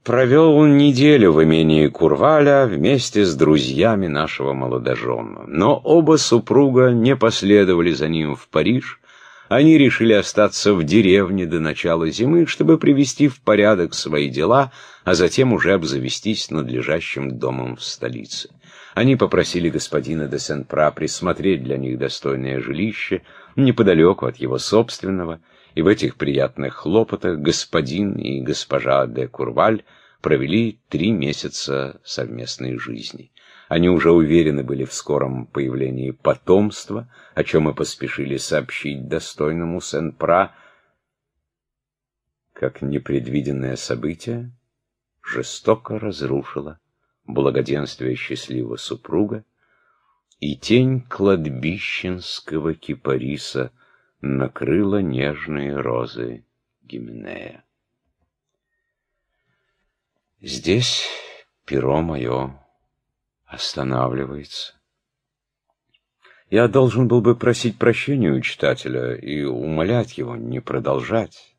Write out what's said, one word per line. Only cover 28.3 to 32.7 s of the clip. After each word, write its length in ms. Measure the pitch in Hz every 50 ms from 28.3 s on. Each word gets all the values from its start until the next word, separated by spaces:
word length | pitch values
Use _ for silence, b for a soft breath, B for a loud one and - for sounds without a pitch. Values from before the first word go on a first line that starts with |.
| 67 67
госпожа 680 | 64 69 71 - - - 73 67 64 65 67 69 67
де 220 | 62 58 65 64 60
Курваль 560 | - - - 62 58 69 87 110 113 101 b b b b b b b b
провели 600 | - 78 76 67 65 71 85 110 117 110 - _ _ _
три 240 | - 73 82 104 117
месяца 880 | 90 67 71 71 - - 73 - - - - 69 67 67 67 71 - _
совместной 760 | - - - 67 57 57 58 60 62 - - 64 64